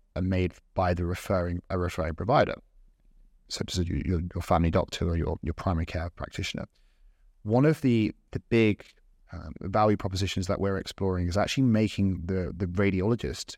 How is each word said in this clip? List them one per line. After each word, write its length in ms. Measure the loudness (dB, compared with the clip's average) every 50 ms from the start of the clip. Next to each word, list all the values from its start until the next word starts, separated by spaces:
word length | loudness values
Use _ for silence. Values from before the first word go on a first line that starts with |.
| _ _ -6
are 60 | -4
made 320 | -2 0 2 2 0 0 -2 -8 _ _ _
by 200 | 0 0 2 2
the 100 | 0 0
referring, 560 | -2 -4 -4 -2 -2 0 0 0 -2 -4 -6 -6 -4
a 100 | -2 -2
referring 360 | -2 -2 -2 -4 -4 -4 -4
provider, 400 | -4 0 2 4 4 4 2 -2 -6 -14 _ _ -20 -20 _ _ _ _ _ _ _ -20 _ _ _ _ -10
such 280 | -8 -8 -8 -4 -2
as 100 | -2 -2
your, 120 | 0 -2 -2
your, 220 | 0 0 0 0 -2 -4 -6
your 80 | -6
family 280 | 0 2 2 4 4 4
doctor 360 | 2 2 0 -2 -4 -2 -2 0
or 60 | 0
your, 200 | 0 -2 -2 -4 -4
your 100 | -6 -6
primary 320 | -6 -4 -2 -2 -2 -2 -2
care 240 | -4 -4 -6 -6 -8 -8
practitioner. 480 | -10 -12 -8 -8 -8 -6 -6 -6 -8 -10 -12 _ _ _ _ _ _ -20 -20 _ _ _ _ _ _
One 240 | -2 0 2 4 4
of 160 | 4 4 2
the, 320 | 2 4 4 4 2 0 -2 _ _ _
the 80 | -10 -10 -2 _
big 360 | 4 4 6 4 2 0 -6 -16 _ _ _ _ _ _ _ _
um, 200 | -16 -14 -14 -14 -12 -10
value 360 | -8 -2 2 4 4 4 4
propositions 500 | 2 0 -4 -2 -2 -2 -2 -2 -2 -2
that 140 | -2 -2 0
we're 180 | 0 -2 -2 -4
exploring 500 | -6 -8 -6 -4 -2 -2 0 0 0 0
is 80 | 0
actually 280 | 0 0 0 2 2 4
making 580 | 4 6 4 4 2 2 0 0 0 0 -2 -2
the, 280 | -2 -2 -2 -2 -4 -4
the 100 | -4 -4
radiologist 880 | -2 0 2 2 2 2 2 2 0 0 0 -2 -4 -6 -8 -10 -14 -16